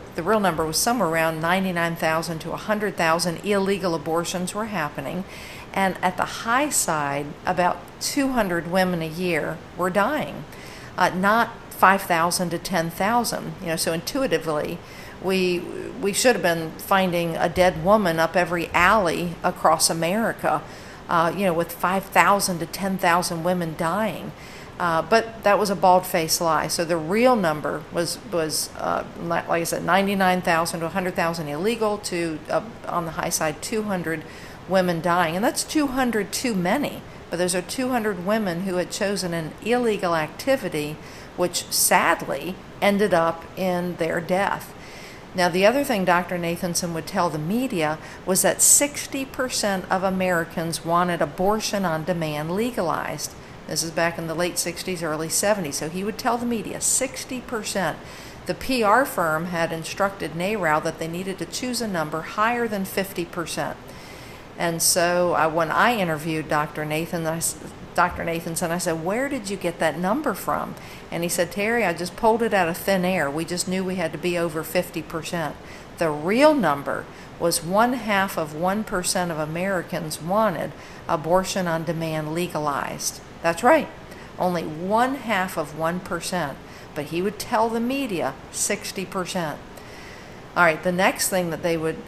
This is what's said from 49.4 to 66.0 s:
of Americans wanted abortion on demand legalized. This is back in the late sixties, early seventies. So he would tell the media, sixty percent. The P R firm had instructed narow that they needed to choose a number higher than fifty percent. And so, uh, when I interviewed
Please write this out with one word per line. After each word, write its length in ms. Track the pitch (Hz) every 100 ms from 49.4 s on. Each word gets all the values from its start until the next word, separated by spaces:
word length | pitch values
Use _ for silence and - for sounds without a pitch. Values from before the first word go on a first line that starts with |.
| 254 - 208 190 -
of 140 | 190
Americans 840 | 190 185 185 170 165 - 165 160 165
wanted 360 | 170 180 170
abortion 600 | 156 - 185 214 - 202
on 220 | 185 160 156
demand 460 | 170 160 147 156
legalized. 840 | 190 240 240 165 - - 147 - - - - -
This 160 | 156
is 80 | 165
back 260 | 165 170 170
in 100 | 165
the 60 |
late 240 | 160 175 170
sixties, 460 | 175 170 - 175
early 260 | 165 151 160
seventies. 460 | - 202 208 151 -
So 140 | 156
he 140 | 180
would 140 | 202 196
tell 200 | 247 233
the 80 | 240
media, 340 | 226 156 -
sixty 600 | - - 254 - - 254
percent. 560 | - 226 - 202 160 - - - - - -
The 100 | 175
P 260 | - 254
R 240 | 208 233 277
firm 420 | - 165 156 180
had 260 | 175 160
instructed 580 | 165 156 - 202 196 165
narow 500 | 165 185 214 165 156
that 160 | 160 156
they 100 | 165
needed 300 | 170 190 180
to 60 | 165
choose 360 | - 254 233
a 60 | 220
number 340 | 175 156 160
higher 460 | 160 - 220 240 233
than 180 | 208 190
fifty 400 | - 190 - 170
percent. 520 | 180 156 - 143 - - - - - - - - -
And 240 | 170 165
so, 540 | - 180 175 175 175 151
uh, 140 | 156
when 200 | 160 160
I 280 | 160 214
interviewed 520 | 233